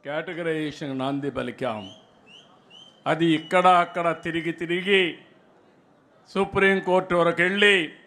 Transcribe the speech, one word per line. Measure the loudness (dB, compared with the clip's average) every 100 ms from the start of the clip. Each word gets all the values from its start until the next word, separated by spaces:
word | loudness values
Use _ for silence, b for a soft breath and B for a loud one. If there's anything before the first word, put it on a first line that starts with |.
కేటగిరైజేషన్ | -8 -8 -8 -6 -4 -4 -6 -8 -8 -6
నాంది | -4 -4 -6
పలికాం. | -6 -8 -6 -6 -6 -12 -20 _ _ _ -20 _ _ _ -20 -20 _ -4
అది | 0 2
ఇక్కడ | 0 0 2 4 4
అక్కడ | 2 -2 -4 -4
తిరిగి | -6 -6 -6
తిరిగి | -8 -6 -4 2 2 2 -4 -18 _ _ _ _ _ _ _ _ _ _
సుప్రీంకోర్టు | -4 -2 2 4 2 2 0 2 2
వరకు | 2 2
వెళ్ళి | 0 4 4 4 0 -10